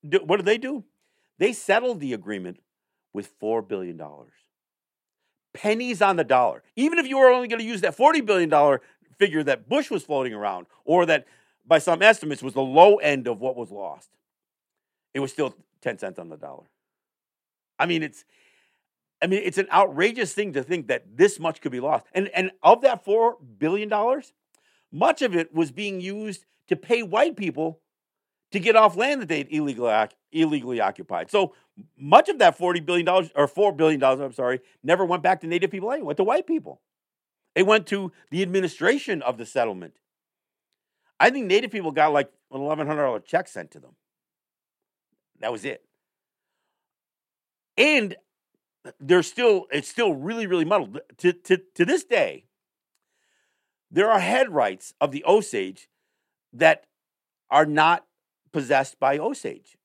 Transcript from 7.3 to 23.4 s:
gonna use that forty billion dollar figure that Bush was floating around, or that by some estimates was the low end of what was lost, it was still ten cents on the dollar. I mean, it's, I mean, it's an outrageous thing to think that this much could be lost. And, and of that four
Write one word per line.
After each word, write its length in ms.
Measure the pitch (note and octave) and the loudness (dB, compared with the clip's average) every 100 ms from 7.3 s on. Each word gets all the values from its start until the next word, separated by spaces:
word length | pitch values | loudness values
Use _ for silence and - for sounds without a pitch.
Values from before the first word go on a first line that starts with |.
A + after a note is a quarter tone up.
| B3+ B3 | 6 0
gonna 160 | A3+ | -6
use 180 | A3+ A3+ | -6 -4
that 140 | F3+ E3 | -4 4
forty 260 | C4+ D#4+ | 4 4
billion 280 | A3 F#3+ E3+ | 2 0 4
dollar 320 | D3+ C#3+ C3 _ _ _ _ | 4 4 2 _ _ _ _
figure 260 | G3 D#3 | 0 0
that 260 | C#3+ B2+ A2+ | 0 -2 0
Bush 200 | C#4 D4 | -2 -2
was 140 | G3+ | -8
floating 300 | C3 C#3+ B2+ | -4 -4 -4
around, 340 | G#2+ G#2 F#2 F2 _ | -6 -6 -8 -12 _
or 220 | - F3 E3+ | 0 2 4
that 200 | D3+ - _ _ _ _ | 0 -2 _ _ _ _
by 140 | D#3+ | 2
some 220 | F3+ E3 | 2 4
estimates 420 | G#3 A3 D3+ C#3 | 6 4 0 -8
was 100 | C3 | -6
the 80 | C3+ | -4
low 360 | C3+ C#3 G3 G#3 | 2 8 8 8
end 300 | D3+ C#3 A#2+ | 2 -2 -4
of 120 | A2 | -6
what 160 | B2+ B2 | -6 -8
was 160 | A2 | -12
lost, 380 | G2+ F#2+ C#2+ _ _ _ _ _ _ _ _ _ _ _ | -10 -12 -12 _ _ _ _ _ _ _ _ _ _ _
it 80 | C3+ | -8
was 100 | C3+ | -8
still 240 | - C3+ - _ _ | -4 -6 -6 _ _
ten 160 | B2 G#2 | -10 -8
cents 220 | G2 F#2 | -10 -12
on 80 | E2+ | -16
the 100 | D#2 | -16
dollar. 280 | D2+ C2+ _ _ _ _ _ _ _ _ _ _ _ - | -18 -20 _ _ _ _ _ _ _ _ _ _ _ -4
I 60 | E3+ | -2
mean, 180 | E3 | -2
it's, 220 | D3+ - _ _ _ _ _ _ _ _ _ _ | -4 -12 _ _ _ _ _ _ _ _ _ _
I 60 | E3+ | -2
mean, 140 | F#3+ | -2
it's 140 | F#3+ F#3+ | -2 -4
an 100 | F#3+ | 0
outrageous 640 | E3+ G3 C#3 G3+ A#3 F#3+ | 2 2 2 -2 -2 -6
thing 180 | - G#3 | -4 -4
to 100 | C#3+ | -4
think 240 | B2+ F3 A#2 | -4 -6 -4
that 280 | B2 F#2 A2+ | -6 _ 2
this 240 | G3 G3 | 2 2
much 220 | E3 D#3 | -8 -6
could 100 | C#3 | -10
be 80 | B2 | -6
lost. 260 | C3 C3+ _ | -4 -4 _
And, 140 | F#3 G3 | -6 -4
and 220 | - F#3 - | -4 -4 2
of 200 | D#3+ A#3 | 6 6
that 240 | C4+ A#3 - | 4 0 -2
four 320 | A3 A3+ A#3 | 2 2 -2